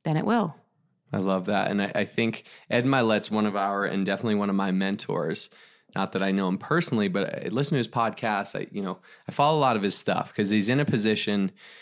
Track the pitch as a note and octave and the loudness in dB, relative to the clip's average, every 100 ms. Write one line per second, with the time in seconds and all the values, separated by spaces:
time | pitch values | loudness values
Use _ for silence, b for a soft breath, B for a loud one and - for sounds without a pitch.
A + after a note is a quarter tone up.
0 | D#3+ D#3 G#3 A#3 F3 - _ _ _ _ | -2 0 2 0 0 -6 _ _ _ _
1 | - G2+ F#2+ F#2+ F#2 G2+ - G2+ G2+ - | -6 -2 0 0 0 0 0 0 0 0
2 | G2 - A2+ - B B B A#2+ C3 C3+ | -2 0 0 -2 B B B 2 4 4
3 | A2+ G#2 - G#2+ G#2 G2 G2 G2+ G2 G2 | 4 2 0 0 0 0 0 0 -2 0
4 | F#2+ G2 A2+ G#2 G2+ G2 G2 F#2+ F#2+ G2+ | -2 -2 0 0 0 0 0 0 0 -2
5 | - F#2 D#2+ D#2+ - B B B B F#2+ | -4 -4 -2 -4 -8 B B B B -4
6 | G2 F#2 G2 G2 F#2+ G2 - E3 - A2+ | -2 0 0 2 0 -2 0 0 2 0
7 | G2+ G2 - - - A#2 C#3+ C#3+ A2 A#2+ | 0 0 -4 -6 -4 -2 0 0 0 -2
8 | A2+ - A2 G2+ G2+ G2 G2 G2+ F#2+ F#2 | -2 -2 -2 -2 -2 -6 -8 -6 -6 -8
9 | B B - - D3 D#3 C3 A2 G2 - | B B -10 0 2 4 2 2 2 0
10 | - F2 - - G2+ G#2+ G2+ C#3 C#3 A2 | 0 -2 -2 -2 2 2 2 2 2 2
11 | G#2+ G#2+ G#2 G2+ F#2+ B B B | 2 0 0 0 -2 B B B